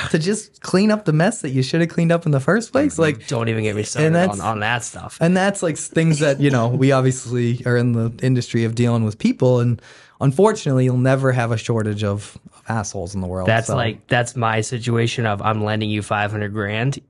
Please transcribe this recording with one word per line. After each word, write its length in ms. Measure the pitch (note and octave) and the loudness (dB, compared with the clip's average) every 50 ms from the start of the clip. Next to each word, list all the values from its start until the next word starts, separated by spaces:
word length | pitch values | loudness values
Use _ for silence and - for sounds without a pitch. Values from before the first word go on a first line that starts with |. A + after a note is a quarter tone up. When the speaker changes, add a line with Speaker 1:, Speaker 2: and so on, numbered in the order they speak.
| - - | -2 -2
Speaker 1:
to 80 | - E3 | -2 -2
just 420 | D#3 F#3+ G#3+ G#3+ - - _ - | 0 0 -2 -4 -6 -12 _ -16
clean 300 | - - - F#3 G#3 G#3+ | -8 -2 0 2 2 2
up 140 | G#3+ G#3 G#3 | 0 0 0
the 80 | E3 D#3 | 0 2
mess 280 | D3+ E3+ A#3 - - | 2 2 2 0 -2
that 80 | - C#3+ | -6 -4
you 140 | C3 C3 B2+ | -2 0 0
should 180 | C3 - E3 | 0 0 0
have 80 | E3+ E3 | 0 0
cleaned 220 | - - E3+ E3 | 0 0 2 2
up 160 | E3+ E3+ - D#3 | 2 2 2 2
in 40 | |
the 80 | C#3+ C3 | 0 0
first 320 | C3 D#3 F#3+ A#3 A3+ - | 2 2 0 0 0 0
place. 220 | - C4 D4+ C#4 - | 0 0 0 0 2
Speaker 2:
Mm-hmm. 80 | - | 0
Speaker 1:
Like, 260 | D#3+ D#3 C3+ G#2+ - - | 0 0 0 -2 -4 -4
Speaker 3:
Don't 220 | C3+ A#2 A2+ A2+ | -4 -2 0 0
even 140 | A2+ A2 G#2+ | 0 0 0
get 100 | G#2+ G2+ | 0 0
me 80 | G#2 | -2
Speaker 1:
and 60 | G#2 - | -4 -4
Speaker 3:
started 260 | - B2 D3+ D#3+ E3 | -2 0 2 2 4
Speaker 1:
that's 260 | E3+ F#3 F#3 G2+ F#2+ | 4 2 2 0 -2
Speaker 3:
on, 60 | E2+ | -2
on 140 | G#2+ A2+ G#2 | -2 -2 -2
that 240 | G#2 A2 B2 A#2 - | 0 0 -2 -2 -4
stuff. 340 | - - F2+ - - - - | -8 -12 -12 -14 -12 -6 -2
Speaker 1:
And 160 | D#3+ E3+ F#3 | 0 2 2
that's, 280 | F#3 F#3+ G3+ G3 - F#3 | 2 2 0 0 0 -2
like, 140 | E3 D3 - | -2 -2 -4
s-, 100 | - - | -6 -4
things 320 | - E3 D#3+ E3 D#3 C#3+ | 0 2 2 2 2 2
that, 200 | D#3 D3 C3+ C#3 | 2 2 2 2
you 120 | C#3+ C#3+ | 2 2
know, 160 | C3+ A#2+ A2+ A#2+ | 4 2 2 2
we 240 | B2+ - C3 C3+ | 2 2 4 4
obviously 720 | C3+ C3 C3 C3 B2+ - - A#2 B2 B2 A#2+ A#2+ A#2+ A#2+ - | 4 4 4 2 0 -2 -4 -6 -2 0 0 0 0 -2 0
are 100 | B2 A#2+ | 0 0
in 180 | A#2+ A#2+ B2 A#2 | 2 2 2 2
the 180 | A2+ A2+ A#2 A#2 - | 0 0 -2 -2 -2
industry 440 | - C3 C3 B2 A#2+ - - A#2 A2+ | 0 0 2 0 0 -2 -2 0 0
of 100 | A2 A2+ | 0 0
dealing 280 | A#2 A#2+ A#2+ A#2 A2+ A2 | 2 2 2 2 2 0
with 140 | G#2+ G#2 - | 0 -2 0
people, 440 | - A3+ B3+ - C3 B2+ B2+ A#2+ | 0 0 2 2 4 4 4 4
and 200 | A#2+ B2 A#2 - - - - - - - _ - | 2 2 0 -2 -6 -14 -20 -20 -20 -18 _ -2
unfortunately, 640 | - C#3 C3+ E3+ G3 A3 G#3+ G#3+ - D3 C3 C3 B2+ | 0 0 4 4 4 4 2 0 -2 0 2 2 2
you'll 120 | B2+ B2+ B2 | 2 2 2
never 340 | B2 C3 C3+ C3 C3+ C3 | 2 2 2 2 2 2
have 200 | B2 B2+ A#2 A#2 | 2 0 0 0
a 60 | A#2+ G#2+ | -2 -4
shortage 460 | - - A#2 A2+ A2 G#2+ G#2 G2+ G#2+ | -2 -2 -2 0 0 -2 -2 -2 -2
of, 340 | G2+ G2+ G#2 - - - - - - _ | -2 -2 -4 -6 -10 -18 -20 -20 -20 _
of 80 | - - - | -16 -8 -6
assholes 480 | A2+ A2+ G2+ - - G2 F2 F#2+ G2 | -4 -4 -4 -6 -8 -8 -8 -8 -6
in 60 | F#2+ | -6
the 60 | F#2 F2+ | -6 -6
world, 200 | F2+ F#2 F#2 A2 | -4 -4 0 0
Speaker 3:
That's 200 | A2 A2+ A2+ - | 0 0 0 0
Speaker 1:
so. 80 | G#2+ | -2
Speaker 3:
like, 300 | B2+ A#2 A2+ G#2 - - - | -2 -2 -4 -6 -8 -6 -2
that's 280 | C3 B2 A#2+ - - | 0 0 0 -2 -4
my 260 | B2+ A#2 A2 A2 A2 | -4 -2 0 0 -2
situation 640 | G#2+ - B2+ A2+ A2+ A#2+ A#2 A2+ A#2 A2+ - - A#2 | -2 -4 -4 -6 -2 -2 0 0 0 0 -2 -2 -2
of, 160 | A2 G2+ G2+ | -2 -2 -2
I'm 220 | - G#2+ A2 G#2+ G#2 | -2 -2 -2 -2 -2
lending 260 | G#2 G#2+ G#2+ A2 G#2+ | -2 -2 -2 -2 -2
you 120 | G#2+ G#2 | -2 -4
five 280 | G2+ - G#2+ G#2 G#2 G#2 | -4 -2 -2 -2 -2 -2
hundred 220 | G#2+ G#2 G#2 G2+ G2+ | -4 -4 -6 -6 -4
grand. 460 | A2 G2+ G2+ G#2 A2 A#2+ C3+ C#3 - - _ | -4 -4 -4 -2 -2 -2 -2 -4 -6 -10 _